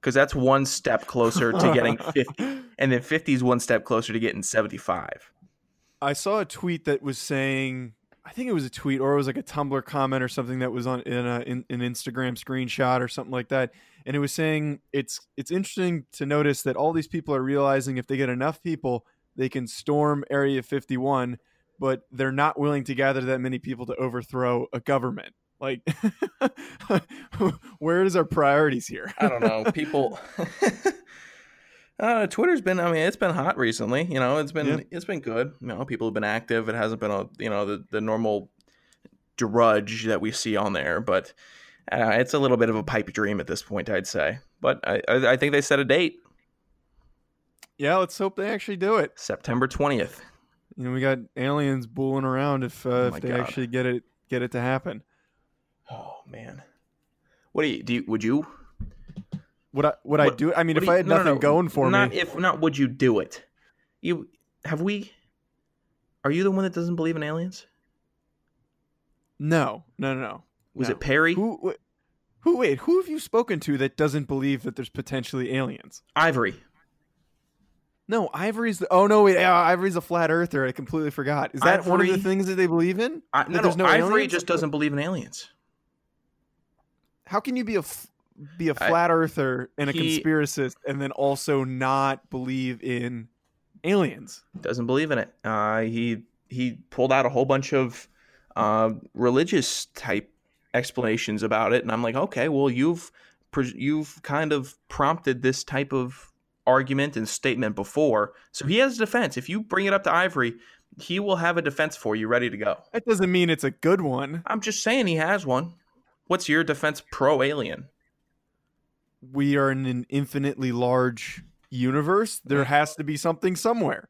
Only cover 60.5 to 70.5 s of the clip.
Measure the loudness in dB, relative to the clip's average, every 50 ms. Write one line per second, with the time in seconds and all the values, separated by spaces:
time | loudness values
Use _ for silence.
60.5 | 2 2 2 4 2 2 4 4 4 4 4 4 4 4 4 4 2 4 4 4
61.5 | 4 4 2 0 0 2 2 4 4 4 2 2 0 -2 -4 -4 -4 -2 0 0
62.5 | 0 2 0 0 2 2 0 0 0 2 2 4 4 2 0 -2 -10 -20 -20 _
63.5 | _ _ _ _ _ _ _ _ _ _ -4 -4 -4 -4 -4 -14 _ _ _ _
64.5 | _ _ _ -6 -4 -2 -2 -2 -2 -4 -6 -12 _ _ _ _ _ _ _ _
65.5 | _ _ _ _ _ _ _ _ _ _ _ _ _ _ _ 0 0 2 2 2
66.5 | 2 2 0 -2 -2 -4 -4 -2 -2 0 0 -2 -2 -2 -4 -4 -4 -4 -6 -6
67.5 | -10 -14 -20 _ _ _ _ _ _ _ _ _ _ _ _ _ _ _ _ _
68.5 | _ _ _ _ _ _ _ _ _ _ _ _ _ _ _ _ _ _ 0 2
69.5 | 2 4 2 2 -2 -6 -14 _ _ -6 -4 -4 -2 -4 -6 -8 -10 -12 -16 _